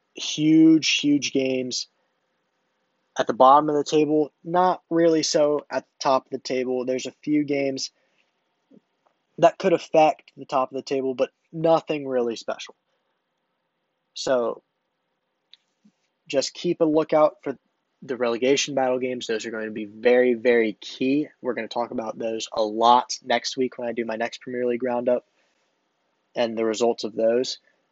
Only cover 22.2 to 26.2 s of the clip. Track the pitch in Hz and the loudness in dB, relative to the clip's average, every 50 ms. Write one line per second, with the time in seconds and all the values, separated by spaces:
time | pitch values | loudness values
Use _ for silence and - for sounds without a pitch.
22.2 | 117 113 113 113 - - - 117 110 107 107 110 117 120 123 123 120 - - - | -6 -6 -6 -6 -8 -8 -4 -4 -4 -2 0 2 6 6 6 6 4 -2 -10 -10
23.2 | - 127 120 120 - - - 135 127 120 - - 123 120 117 120 113 117 113 110 | -4 -2 -2 -2 -2 -6 -4 -4 -4 -4 -4 -8 -10 -8 -6 -6 -6 -6 -4 -6
24.2 | 117 117 - - - 131 123 123 123 123 120 117 123 123 120 123 123 123 123 120 | -6 -6 -8 -12 -14 -10 -6 -4 -2 -2 -2 -2 -4 -4 -4 -2 0 0 0 0
25.2 | _ _ _ _ _ _ _ _ _ _ _ _ _ _ _ _ _ _ _ _ | _ _ _ _ _ _ _ _ _ _ _ _ _ _ _ _ _ _ _ _